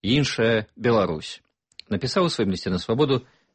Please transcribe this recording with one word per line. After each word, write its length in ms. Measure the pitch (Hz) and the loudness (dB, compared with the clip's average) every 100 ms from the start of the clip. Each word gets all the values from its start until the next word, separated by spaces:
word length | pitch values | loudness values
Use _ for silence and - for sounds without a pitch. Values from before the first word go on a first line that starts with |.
іншая 680 | - 139 135 - 113 113 104 - | -2 0 0 2 2 2 -2 -2
Беларусь. 640 | 117 113 90 78 - - _ _ _ - - | 2 2 2 -2 -8 -16 _ _ _ -20 -6
Напісаў 380 | 101 131 196 175 | -4 -2 0 0
у 20 | |
сваім 200 | - 101 | 0 -2
лісце 200 | 90 98 | -2 -2
на 80 | 90 | -4
Свабоду 480 | - 117 147 127 - _ _ | -2 0 2 0 -4 _ _